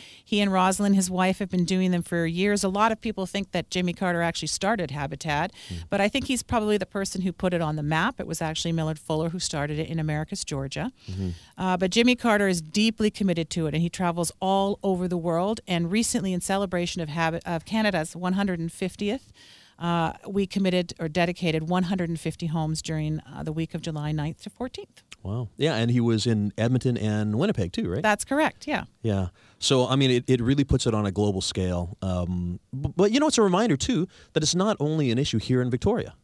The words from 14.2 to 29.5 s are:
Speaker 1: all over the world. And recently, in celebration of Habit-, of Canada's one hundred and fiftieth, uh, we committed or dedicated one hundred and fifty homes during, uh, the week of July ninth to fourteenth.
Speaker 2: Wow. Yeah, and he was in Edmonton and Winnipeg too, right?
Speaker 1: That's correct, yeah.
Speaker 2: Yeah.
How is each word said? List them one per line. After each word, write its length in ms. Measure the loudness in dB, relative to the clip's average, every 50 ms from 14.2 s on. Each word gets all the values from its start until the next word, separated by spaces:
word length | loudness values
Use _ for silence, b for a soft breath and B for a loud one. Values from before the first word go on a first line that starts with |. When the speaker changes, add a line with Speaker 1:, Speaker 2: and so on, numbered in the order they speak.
| -2 -4 -4 -2
Speaker 1:
all 380 | 0 2 2 2 2 0 0 -2 0
over 260 | -2 0 0 0 -2
the 80 | -2
world. 440 | -2 0 0 0 2 0 0 -2 -4 -4
And 240 | -2 -2 0 0 0
recently, 440 | 2 0 0 0 0 -2 0 -2 -2
in 80 | -2 0
celebration 580 | 0 0 0 0 0 0 -2 -2 -2 -4 -6
of 80 | -6 -4
Habit-, 360 | -2 0 0 0 0 -2 -4
of 180 | -4 -4 -4 -4
Canada's 500 | -2 -2 0 2 2 2 0 -2 -4 -6
one 200 | -6 -2 -2 0
hundred 260 | 0 0 0 0 -2
and 100 | -4 -6
fiftieth, 600 | -6 -6 -6 -6 -4 -4 -4 -4 -4 -4 -8 -14 B B B B B B B B B -6
uh, 340 | -2 0 2 2 2 0 -2 -6 -10 -4
we 180 | -2 0 0
committed 460 | 0 0 0 2 2 2 2 0 -2 -4 -6
or 80 | -6 -2
dedicated 580 | 0 0 0 0 0 -2 0 0 0 0 0 0
one 140 | 0 0 2
hundred 260 | 0 0 -2 -2 -2
and 100 | -4 -4
fifty 240 | -4 -6 -6 -4 -4 -4
homes 340 | -2 -2 -2 -2 -2 -4 -4
during, 380 | -4 -4 -2 -2 -2 -2 -4
uh, 220 | -6 -10 -12 -10 -8
the 120 | -6 -4
week 180 | -4 -4 -4 -6
of 80 | -8
July 320 | -6 -6 -6 -4 -4 -2 -2
ninth 300 | -2 -2 -4 -6 -8 -12
to 80 | -16
fourteenth. 520 | -12 -10 -10 -10 -10 -12 -14 -16 _ -20 -20 _ -20 -12 -8
Speaker 2:
Wow. 280 | -6 -4 -4 -6 -8 -4 -2
Yeah, 160 | 0 0 2
and 160 | 2 2 2
he 100 | 2 2
was 260 | 4 4 2 2 2
in 240 | 2 2 2 2 0 0
Edmonton 400 | 0 0 2 2 2 2 0 0
and 420 | 0 0 0 0 0 0 0 0 0
Winnipeg 340 | 0 0 0 0 -2 -2 -2
too, 180 | -4 -2 -2
right? 120 | -2 0 2
Speaker 1:
That's 220 | 0 0 0 -2
correct, 420 | -2 0 0 2 0 -2 -4 -6
yeah. 180 | -4 -4 -4 -4 -8 _ _ -2
Speaker 2:
Yeah. 260 | 0 0 0 0 -2 b b b b